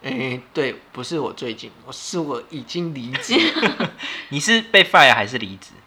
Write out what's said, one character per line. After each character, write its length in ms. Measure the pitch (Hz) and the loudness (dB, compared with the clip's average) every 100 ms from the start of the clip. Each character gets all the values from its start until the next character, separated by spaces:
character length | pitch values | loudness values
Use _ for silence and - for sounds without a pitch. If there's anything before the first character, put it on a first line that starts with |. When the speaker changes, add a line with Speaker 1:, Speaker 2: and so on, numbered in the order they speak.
Speaker 1:
诶， 400 | 131 131 131 127 - | -8 -6 -6 -6 -8
对， 280 | - 139 71 _ | -4 -4 -4 _
不 100 | 139 | -14
是 160 | 123 165 | -6 -4
我 140 | 117 | -4
最 240 | - 127 110 | -6 -10 -10
近， 160 | 113 - - | -14 -20 -18
我， 60 | |
是 260 | - - 180 | -14 -8 -6
我 240 | 151 120 160 | -4 -6 -8
已 120 | 151 | -14
经 320 | 120 175 170 | -8 -6 -6
离 180 | 139 117 | -6 -8
职。 200 | 131 - 262 320 311 233 - | -8 0 2 2 0 -2 -2
Speaker 2:
<laughs> 440 | 240 - - - - | -6 -6 -12 -12 -8
你 100 | 143 | -4
是 240 | 208 226 | 2 2
被 200 | 220 202 | 2 2
fire 300 | 180 185 139 | 6 8 8
还 120 | 110 104 | 8 2
是 120 | 123 | -4
离 180 | 101 98 | -8 -12
职？ 160 | - - | -18 -20